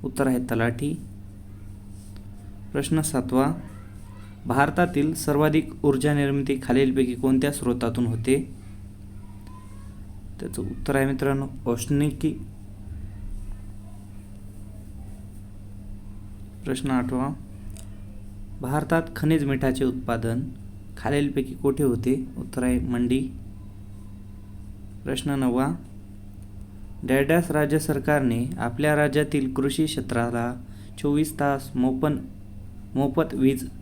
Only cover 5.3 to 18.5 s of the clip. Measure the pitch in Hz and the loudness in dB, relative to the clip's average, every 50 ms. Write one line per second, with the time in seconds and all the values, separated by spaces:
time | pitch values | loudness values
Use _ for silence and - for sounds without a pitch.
5.3 | 147 143 151 156 147 160 151 - - - - 147 135 131 135 151 147 143 143 139 | 4 6 6 6 6 4 2 2 -6 2 4 4 4 6 4 4 4 4 4 4
6.3 | 139 139 139 139 139 127 - - 123 127 139 131 131 135 131 123 123 120 - 131 | 2 2 2 2 0 0 2 4 6 6 6 6 6 4 4 2 2 0 4 4
7.3 | 131 131 131 143 143 - - 120 120 120 123 113 120 123 120 113 113 113 113 - | 6 6 6 4 2 2 2 2 2 2 2 0 2 2 2 2 2 0 4 4
8.3 | 131 143 - - - - - - - - - - - - - - - - - 988 | 4 4 2 -2 -8 -12 -12 -14 -14 -14 -14 -14 -14 -14 -16 -14 -14 -14 -14 -12
9.3 | 988 - - 988 1017 1017 1017 1017 - - - - - - - - - - - - | -14 -14 -14 -14 -14 -14 -14 -14 -14 -12 -12 -12 -12 -12 -14 -12 -14 -14 -12 -12
10.3 | - - - - - - 90 101 - - - - 139 135 135 139 139 131 139 135 | -10 -8 -8 -8 -6 -4 -4 -4 -4 -4 -2 0 2 4 4 4 2 2 2 2
11.3 | 139 135 139 135 - - - 123 117 117 117 - 147 143 147 151 143 - - 156 | 2 2 0 -2 -6 -6 0 0 0 0 2 2 4 4 4 4 2 2 0 0
12.3 | - - - - - - - - - - - - - - - - - - - - | 0 0 -8 -10 -12 -14 -14 -14 -12 -12 -10 -10 -10 -8 -8 -8 -8 -8 -8 -6
13.3 | - - - - - - - - - - - - - - - - - - - - | -6 -6 -6 -6 -8 -8 -8 -10 -10 -12 -12 -12 -14 -14 -14 -14 -14 -14 -12 -12
14.3 | - - - - - - - - - - - - - - - - - - - - | -14 -12 -12 -12 -12 -12 -12 -12 -12 -14 -12 -12 -12 -12 -10 -10 -10 -12 -12 -12
15.3 | - - - - - - - - - - - - - - - - - - - - | -12 -12 -12 -12 -12 -12 -12 -12 -12 -12 -10 -10 -10 -10 -10 -10 -12 -10 -10 -12
16.3 | - - - - - - - - 135 127 - 139 131 127 123 127 131 127 127 139 | -12 -12 -12 -12 -12 -10 -4 -2 -2 -2 0 2 2 2 2 2 0 0 0 0
17.3 | - - - - - - - - - - - - - - - - - - - - | -2 -4 -8 -12 -12 -10 -10 -10 -10 -10 -10 -10 -10 -10 -10 -10 -10 -10 -10 -10
18.3 | - - - - | -10 -10 -10 -10